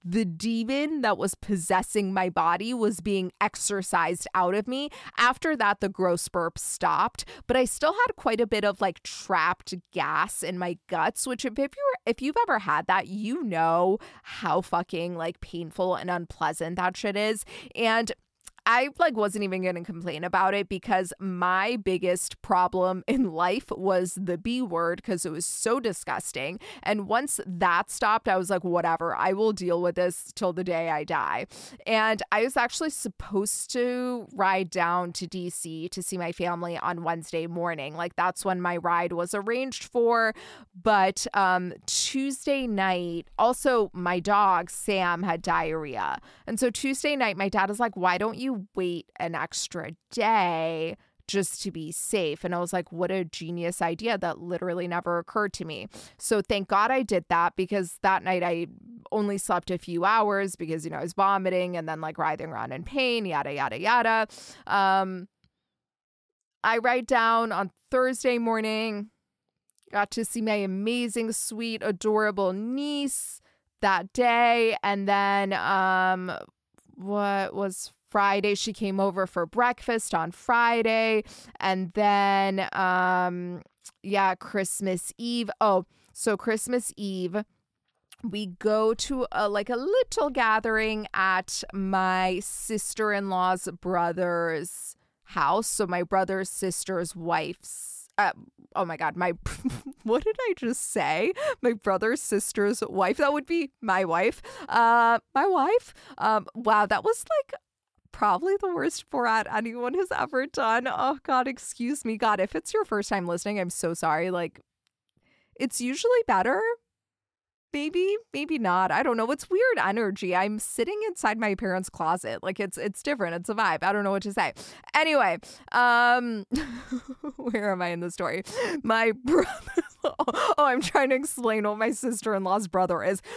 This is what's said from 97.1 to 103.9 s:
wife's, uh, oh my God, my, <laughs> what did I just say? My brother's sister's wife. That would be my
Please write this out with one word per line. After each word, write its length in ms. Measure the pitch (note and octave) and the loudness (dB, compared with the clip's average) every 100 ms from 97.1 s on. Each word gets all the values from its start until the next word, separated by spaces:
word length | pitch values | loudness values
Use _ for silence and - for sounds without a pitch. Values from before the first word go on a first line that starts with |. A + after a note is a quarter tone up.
| F3 | -6
wife's, 920 | E3 E3+ D3+ - - - - - - - | -2 0 -2 -8 -12 -12 -12 -14 -6 0
uh, 140 | G3 - - _ - - | 0 0 -10 _ -8 -4
oh 80 | F3+ | -4
my 100 | D#3 | -2
God, 220 | D#3 E3 | -4 0
my, 160 | F3+ E3 - - C4 | -2 -2 -6 -6 -4
<laughs> 360 | B2 - - | -6 -8 -8
what 200 | A3 A#3+ | 0 2
did 140 | G#4+ A4 | 2 0
I 140 | B4 F4+ | 0 -2
just 360 | A#3 B3+ - | -2 -2 -2
say? 420 | A3+ C#3+ D#3+ A#3+ G4 D5+ B4+ | -2 0 2 0 0 -2 0
My 120 | B3 | 0
brother's 480 | A3+ - F#3+ A3 C#4 | 0 0 0 2 -2
sister's 580 | - G3+ - - G3+ A3 | 0 -2 -2 0 0 0
wife. 380 | G#3+ F#3+ F#3 - | -2 0 0 2
That 160 | D4 | 2
would 120 | D4 C#4+ | 2 0
be 260 | E4+ C#4+ _ | -2 -4 _
my 240 | A3 | -2